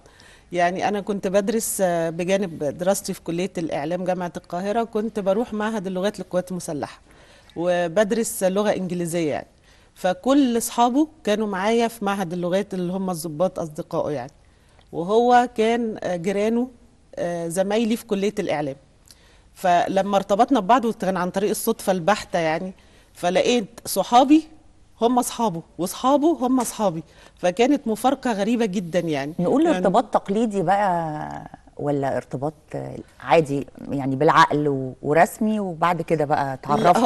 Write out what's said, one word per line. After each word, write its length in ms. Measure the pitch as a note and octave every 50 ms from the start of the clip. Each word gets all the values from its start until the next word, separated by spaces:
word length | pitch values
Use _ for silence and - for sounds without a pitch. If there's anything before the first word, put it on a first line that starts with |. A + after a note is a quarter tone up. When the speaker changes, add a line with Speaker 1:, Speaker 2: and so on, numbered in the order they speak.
| - - - - - - - - _ -
Speaker 1:
يعني 360 | F3 F3 F3 F3 F#3 F3+ -
أنا 140 | F3 G#3 G3+
كنت 260 | F#3 - G3+ F#3+ -
بدرس، 500 | F#3+ F3+ G#3 G3+ G3+ G#3+ A3+ - - - -
آه، 280 | F#3+ F3+ E3+ E3+ E3 E3
بجانب 540 | D#3+ E3+ F3 F3 F#3+ G3 G#3 F3 D#3+ - D3+
دراستي 500 | C#3 - D3 F3+ F#3 G3 - - - F3+
في 80 | -
كلية 300 | - - E3 E3+ F#3 F#3+ -
الإعلام 460 | F3+ E3 - - D#3 C#3 D#3 F3+ F3+ F#3
جامعة 280 | F3 F#3 F#3 F3+ F3 -
القاهرة، 460 | F3 - - F3 F3+ F#3+ G3+ G#3 A#3 A3+
كنت 360 | A3 - G#3+ G#3+ A3+ - G#3+
بروح 340 | F#3 G3 F#3+ G#3+ A#3+ - G#3+
معهد 340 | G#3 G#3 A3 A3 G#3+ F3
اللغات 320 | F#3+ F#3 F#3 F#3 G#3 G#3 -
للقوات 320 | F#3 - - F3+ F3+ -
المسلحة، 480 | F#3 E3+ - - D#3 C#3 G#2+ - - - _ _ - - - - - - _ _ -
وبدرس 880 | D#3+ E3+ F3+ F3 F3 F3 E3+ D#3+ G3+ A3 G3 A#3 A3+ A3 - - - G3
لغة 260 | F#3 F#3 G#3 G#3 G#3 -
إنجليزية 560 | - F#3 E3+ F3 F3 F3 E3 E3+ F3 E3 D3
يعني. 160 | A#2 D#2+ - - _ _ _ _ _ _ _ _ _
فكل 600 | - - F3+ F3+ - - B3+ C#4 D4 C#4 A#3+ A#3
أصحابه 500 | A3+ A3+ - - A#3+ A#3+ B3 A#3+ C#4+ D#4+ D#4 - _ -
كانوا 240 | G#3 G#3 G#3+ A3
معايا 400 | G#3 G3+ F3+ G3 A3 A#3 A#3 A#3
في 180 | A3+ A3+ - G3+
معهد 280 | G3 G3 G3 F#3+ D#3+ F3
اللغات 400 | F3+ F3 F3 F3+ G3 G#3 G3+ G3
اللي 200 | F#3 F3+ E3+ F3+
هم 160 | F#3+ G3 F#3
الضباط 500 | F3+ D#3+ E3 E3+ D3 D3 F#3 F#3 - -
أصدقائه 540 | E3+ D#3 D3+ E3+ E3 - E3+ D#3+ - C#3 D3+
يعني. 180 | B2+ A#2+ C#3+ - _ _ _ _ _ _ _ _ - - -
وهو 580 | - D3+ E3+ F#3 G#3+ A#3 A#3+ B3 B3 A#3+ B3 A#3+ -
كان، 420 | - A3 A3+ A#3 A#3+ A#3 A3 G3+ - -
آه، 120 | - F3+
جيرانه، 520 | F3 E3 G3+ F#3+ G3+ G#3 A3 A#3 A#3 B3+ C4 - - _ _ _ _ _ _ -
آه، 320 | - - E3+ F3 E3+ E3+
زمايلي 480 | E3 E3 F#3+ F#3+ G3 G#3 A3+ A#3+ G#3+ A#3
في 100 | A3+ -
كلية 280 | - G#3+ G3 F#3+ G#3+ G#3+ G#3+
الإعلام. 360 | F3 - D3+ D3 D3+ C#3 C#3 - _ _ _ _ _ - - _ _ _ _ _ _ _ _
فلما 640 | - - F3+ F3 F3 - - F#3 F#3+ F#3+ G3+ G3+
ارتبطنا 420 | G3 F#3+ - G3+ G3 B3 - C#4 A3+
ببعض، 260 | F#3 F3+ A#3+ C4+ A3
وكان 320 | A3+ G3+ - F#3+ F#3 F#3+
عن 120 | E3+ F3+ F3+
طريق 200 | - F#3+ - F3+
الصدفة 420 | G#3+ - - A3+ A3 - - G3+
البحتة 480 | F#3 F#3 D#3+ F#3+ G#3 - - - - F3
يعني، 340 | E3 D#3 D#3 E3+ F#3 F#3+ - _ _ - _ - _ _ _
فلقيت 640 | - - F3 F#3 F#3 - - B3 A#3+ F#3+ - - - -
صحابي 600 | - - G3 F3+ - A#3+ B3 C#4 C4 D#4 D#4+ - - - - _ - - _ - _ _ -
هم 180 | A3+ A#3+ B3+ A#3+
أصحابه، 420 | - - - - A#3 G3+ E3 E3+ - _ _
وأصحابه 600 | - E3+ F#3 - - - B3+ C#4+ C#4+ C#4+ F4 D#4 A3+
هم 180 | B3+ B3 C4 B3+
أصحابي. 440 | A3+ - - - G#3+ F#3+ D#3 E3 - _ - - - - _
فكانت 500 | - - F3+ F3+ - A#3 - D4 - -
مفارقة 440 | A3 G#3+ - - C4 C#4 C4+ - B3
غريبة 340 | A3 F#3+ G3 A3 B3 A3+ A#3
جدًا 340 | F#3+ F3 A3 F3 D#3+ E3+ F3+
يعني. 340 | E3+ E3 D3 C3+ C#3 D3 E3+ -
Speaker 2:
نقول 260 | F3 F3 A3+ C#4+ E4
Speaker 1:
يعني 120 | F4 F#3+
Speaker 2:
ارتباط 280 | F#3 F#3 G3 F3+ A#3 C4
تقليدي 560 | - - F#3+ - - G3 A3 B3 A3 G3+ G3
بقى 960 | E3 E3+ G3 G3+ G#3 F#3+ F3 E3+ E3 D#3 D3+ D3+ D3+ D3 D3 - - - - - - - -
ولا 400 | - C#3 C#3+ D3 C#3+ C#3 C3+ -
ارتباط 360 | B2 - - - B2+ C#3 D#3 - _ _ - - C3+ C3+ C3 C3 - - - _ -
عادي 480 | - C3 D#3 E3+ D#3 C3+ C#3 C#3+ - - - - - -
يعني 240 | - C#3+ C3 C3+ C3+
بالعقل 520 | C3 D3+ D#3+ C#3 D#3 D#3+ - C#3 D3 D3+
و-، 260 | D3 C#3 C3+ C3 B2+ B2+ -
ورسمي 580 | - C#3 D3+ D#3+ F3 - - - A3 G#3+ G#3+ G#3+
وبعد 420 | G3+ F#3 E3 D#3 E3 E3+ F3+ D#3+
كده 240 | E3 - E3+ D3+ D3+
بقى 200 | C#3 D3+ C#3+ C#3
Speaker 1:
لا، 80 | C3+ C3
Speaker 2:
اتعرفتوا 480 | - - C3+ D3 C#3+ D3 F3 F3+ A3 B3